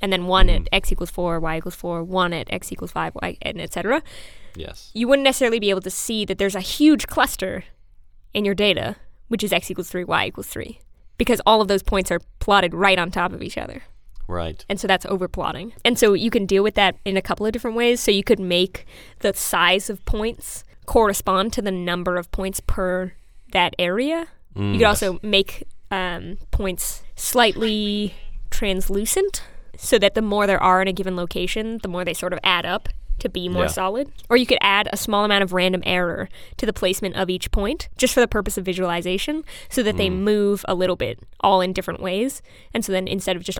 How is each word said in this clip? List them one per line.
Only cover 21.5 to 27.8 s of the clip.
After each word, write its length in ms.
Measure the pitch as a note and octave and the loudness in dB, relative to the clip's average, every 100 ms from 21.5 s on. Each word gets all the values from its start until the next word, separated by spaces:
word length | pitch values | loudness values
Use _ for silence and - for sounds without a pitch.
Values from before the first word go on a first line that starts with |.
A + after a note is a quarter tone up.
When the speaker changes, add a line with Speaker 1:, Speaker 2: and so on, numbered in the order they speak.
Speaker 1:
to 80 | A#3+ | -2
the 100 | G3+ | -2
number 460 | F#3 F3 F3+ F3+ F3+ | -2 -2 -2 -2 -4
of 120 | E3+ | -4
points 280 | - F#3+ F#3+ | -6 -4 -4
per 540 | - - F#3 F#3 F#3 - - - - | -2 0 0 -2 -4 -8 -20 -20 -4
that 200 | F#3+ F3 - | 0 0 0
area. 480 | F3 F#3+ C4+ E4 E4 - - - | -2 0 0 -2 -6 -14 -14 -4
Speaker 2:
Mm, 100 | G2+ | -2
Speaker 1:
You 60 | |
could 80 | G2+ | 4
Speaker 2:
yes. 220 | A3+ G3+ | 4 4
Speaker 1:
also 160 | G3 F3 | 0 -4
make, 400 | G#3 G3 F#3+ - - - - | 2 2 2 -4 -10 -10 -6
um, 480 | G3 F#3 E3+ E3 F#3 - | -4 -4 -6 -8 -10 -4
points 520 | - G3 F3 - - - - | -2 -2 -4 -6 -8 -10 -8
slightly 1000 | - B3+ A3+ - A3 G#3+ | 0 4 4 4 0 0